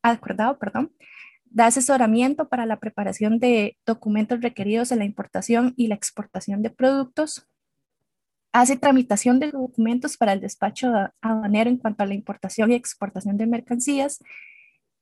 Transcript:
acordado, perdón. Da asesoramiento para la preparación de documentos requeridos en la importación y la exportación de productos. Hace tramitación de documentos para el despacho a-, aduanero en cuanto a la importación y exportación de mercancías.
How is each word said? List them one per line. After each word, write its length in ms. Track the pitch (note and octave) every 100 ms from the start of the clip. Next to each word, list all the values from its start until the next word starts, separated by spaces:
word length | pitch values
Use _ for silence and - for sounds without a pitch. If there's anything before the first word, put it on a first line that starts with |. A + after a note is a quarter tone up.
acordado, 580 | A#3 A#3 - G3 A3+ C#4
perdón. 340 | G3 A3+ D4+ _ - - - _
Da 220 | _ A3 A#3
asesoramiento 800 | C4+ B3+ C4+ A3 A3+ B3+ D4+ D4+
para 180 | B3 A3+
la 120 | G#3+
preparación 600 | A3 - G3 F#3 G#3+ A3+
de 380 | B3 A#3 G#3 -
documentos 560 | - A3+ G#3+ G#3+ A3 B3
requeridos 520 | B3 B3 G3+ A3 B3
en 80 | A#3+
la 40 |
importación 720 | G3+ G#3 - F#3 - A#3 B3 B3
y 120 | A3+
la 80 | G#3
exportación 640 | - - - F#3+ - G3+
de 80 | A3+
productos. 760 | - C4 C#4 C4 - D#4 - _ _ _ _ _ _ _ _ _ _ _
Hace 240 | A#3+ B3 C4+
tramitación 640 | C#4+ C4 B3 G3+ B3 B3+
de 100 | D4+
documentos 640 | C#4 B3+ A#3+ A3+ B3 D4 -
para 160 | A3
el 80 | G3
despacho 540 | G3 - G3+ - B3+
a-, 200 | A3 G3 _
aduanero 480 | A3 A3 G#3 G#3 A#3
en 100 | B3
cuanto 260 | A3 G#3
a 20 | G3
la 80 |
importación 560 | G3+ - - F#3+ - A3
y 40 |
exportación 640 | A#3+ - - G3 G3 G3+ G3+
de 100 | A3+
mercancías. 760 | A#3 - A#3+ D4 C#4 C#4 - - - - - _ _ _ _